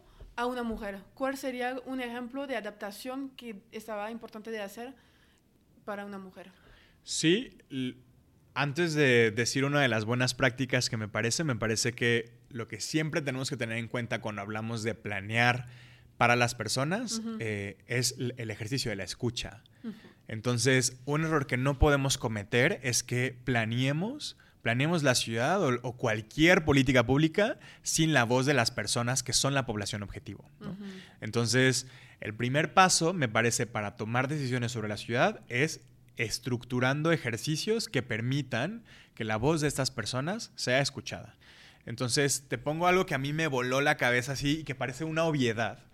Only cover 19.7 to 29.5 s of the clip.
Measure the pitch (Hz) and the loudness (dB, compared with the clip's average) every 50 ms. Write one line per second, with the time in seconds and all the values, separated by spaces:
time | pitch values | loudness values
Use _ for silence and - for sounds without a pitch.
19.7 | _ - - 226 - - - - - _ _ - 110 110 - 123 123 117 120 135 | _ -14 -12 -12 -12 -12 -16 -20 -20 _ _ -10 -8 -4 -2 -2 0 2 4 4
20.7 | 131 127 120 - - - - 143 147 156 160 156 160 143 120 - 131 123 131 143 | 4 4 2 0 -4 -6 -6 -2 -2 0 0 2 2 0 0 0 0 0 0 2
21.7 | 143 120 156 151 143 139 135 135 - - - 113 110 104 98 - - 120 131 170 | 4 4 6 6 6 4 4 0 0 -2 -2 -4 -4 -4 -4 0 2 4 4 4
22.7 | 208 - - 123 117 - - - 123 123 123 131 127 - - 135 123 117 110 110 | 2 0 -2 -2 -2 -2 -2 -2 -2 -2 -2 -2 -4 -6 -2 0 0 0 0 0
23.7 | 117 123 131 139 143 156 190 226 285 294 - - - _ - - _ _ - 113 | 0 0 0 0 0 0 -2 -4 -6 -8 -10 -12 -12 _ -20 -20 _ _ -2 0
24.7 | 117 123 143 160 180 160 143 135 120 - - 117 113 113 123 151 185 208 175 131 | 2 2 2 2 2 2 4 4 4 4 2 -2 -2 0 0 2 2 2 2 2
25.7 | 120 120 - 127 - - - 113 107 110 104 - - 147 156 170 185 190 156 151 | 0 0 -2 -6 -6 -2 0 0 0 0 -2 -4 0 4 6 6 6 6 6 6
26.7 | 139 139 131 139 127 127 117 120 135 143 160 156 156 208 202 254 311 - - - | 6 6 6 6 6 4 6 4 4 4 4 2 4 2 2 2 0 -4 -10 -20
27.7 | - - - - - - 160 160 151 131 120 110 123 131 127 147 147 123 113 - | -20 -12 -6 -2 0 2 4 4 6 4 4 4 4 4 4 4 4 4 4 2
28.7 | - 113 104 - - 123 120 120 131 135 - - - - - 135 | 0 -4 -4 -2 -2 0 0 0 -2 -2 -2 0 0 2 2 2